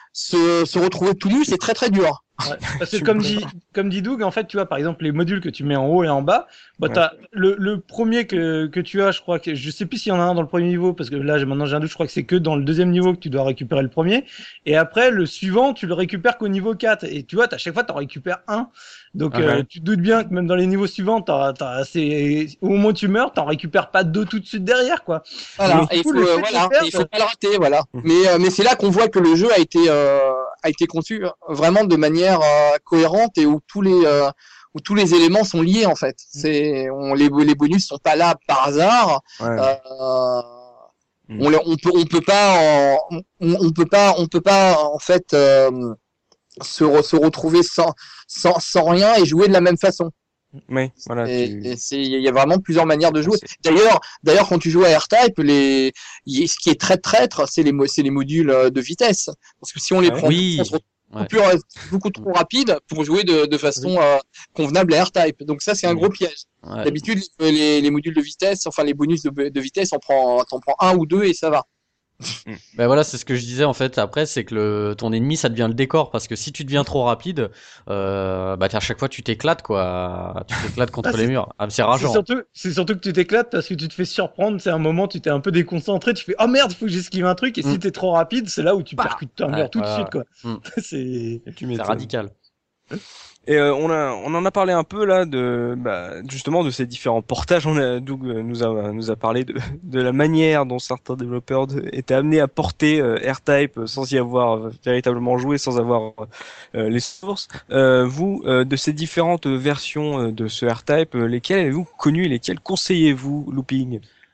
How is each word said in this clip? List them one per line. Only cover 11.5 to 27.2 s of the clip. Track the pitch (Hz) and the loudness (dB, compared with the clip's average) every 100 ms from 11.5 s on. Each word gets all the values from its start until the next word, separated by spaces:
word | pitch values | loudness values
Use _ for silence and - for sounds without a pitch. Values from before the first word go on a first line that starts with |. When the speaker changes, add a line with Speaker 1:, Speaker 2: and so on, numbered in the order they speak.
| 139 | -2
Speaker 2:
j'ai | 147 147 | -2 -4
un | |
doute, | 156 | -4
je | |
crois | - 156 | -6 -6
que | |
c'est | - | -6
que | 131 180 | -2 -2
dans | 160 147 | 0 -2
le | |
deuxième | 139 160 180 | -2 0 2
niveau | 175 185 | 2 2
que | 180 | 0
tu | 160 | -4
dois | 135 | -4
récupérer | 135 131 123 139 | -2 -4 -4 -2
le | 131 | -2
premier. | - 165 240 285 - - - - | 0 0 0 -4 -14 -20 -10 0
Et | 156 | 2
après, | 165 220 254 | 2 2 2
le | 214 160 | 2 -2
suivant, | - 190 196 269 | -4 -2 2 2
tu | 233 180 | 0 -6
le | |
récupères | 170 185 196 247 240 | -4 -4 -2 -2 -2
qu'au | 208 | -2
niveau | 196 202 | -4 -4
quatre. | 214 220 208 | -2 0 -2
Et | - 147 | -4 -10
tu | 127 190 | -6 -2
vois, | 240 | -2
t'as, | - | -2
à | |
chaque | 175 | -8
fois, | 165 | -6
t'en | - | -4
récupères | 143 143 - 180 180 - | -6 -8 -10 -8 -8 -6
un. | 214 247 _ - - _ | -6 -6 _ -20 -20 _
Donc, | - 151 123 | -6 -4 0
Speaker 4:
Ah | |
Speaker 2:
euh, | 156 120 | 0 0
Speaker 4:
ouais. | |
Speaker 2:
tu | 135 175 | -2 -8
te | |
doutes | 160 208 | -4 0
bien | 185 226 | 2 0
que | - | 0
même | 180 170 | -4 0
dans | 180 | 0
les | 185 | 0
niveaux | 196 196 | 0 -2
suivants, | - 190 226 | -4 -2 -2
t'as, | 175 139 139 | -2 -2 -2
t'as, | 127 135 123 | -4 -6 -6
c'est, | 139 170 151 147 143 151 156 147 | -6 -4 -2 0 0 -2 -4 -6
au | 180 | -2
moment | 202 208 | 2 2
où | |
tu | 208 202 | 2 0
meurs, | 208 262 | 0 0
t'en | - | -2
récupères | 147 156 165 190 156 | -4 -4 -2 -2 0
pas | 190 | 0
deux | 175 180 | 0 0
tout | 208 220 | -4 -6
de | |
suite | - 220 | -8 -6
derrière, | 185 247 247 339 | 0 0 0 -2
quoi. | - 160 - - - - | -4 -8 -8 -20 -14 -2
Speaker 1:
Voilà. | 196 165 | 2 4
Speaker 2:
Donc, | 156 | 4
Speaker 1:
Et | 170 | 0
il | |
Speaker 2:
tout | 226 | 0
Speaker 1:
faut, | |
Speaker 2:
le | 277 | 2
Speaker 1:
euh, | 180 | 2
Speaker 2:
fait | 165 | 2
de | - | 0
Speaker 1:
voilà. | - 185 | 0 2
Speaker 2:
faire, | 285 | 2
Speaker 1:
Et | 330 | 0
il | |
faut | 185 | -2
Speaker 2:
ça | 160 | -2
Speaker 1:
pas | |
le | 214 | 0